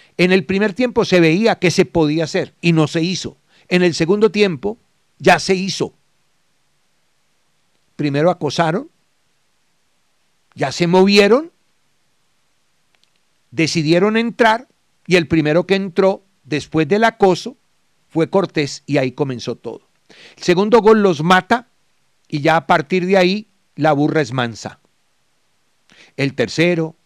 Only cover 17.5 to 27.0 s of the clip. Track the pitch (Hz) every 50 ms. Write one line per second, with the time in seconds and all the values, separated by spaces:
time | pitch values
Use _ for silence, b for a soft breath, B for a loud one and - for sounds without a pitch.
17.5 | 285 _ _ _ _ _ _ _ _ _ _ _ - 160 160 - - 196 180 -
18.5 | - 165 147 135 - - _ - 143 143 131 127 127 - 151 135 127 113 - 127
19.5 | 117 _ - 117 110 - _ _ _ _ _ _ B B B B B B - -
20.5 | 175 165 202 214 240 233 190 220 226 220 202 190 165 127 156 175 185 185 - -
21.5 | 233 247 240 _ _ _ _ _ _ _ _ _ _ _ _ - - 147 135 160
22.5 | 156 165 147 - 180 160 147 - 185 185 175 180 196 190 180 180 190 214 214 _
23.5 | _ _ _ _ _ - 143 156 147 139 147 147 147 156 147 110 131 131 120 117
24.5 | 110 - - - - _ _ _ _ _ _ _ _ _ _ _ _ _ _ _
25.5 | _ _ _ _ _ _ _ b b b b b b - 139 139 135 - - -
26.5 | - - 165 175 175 165 160 156 - _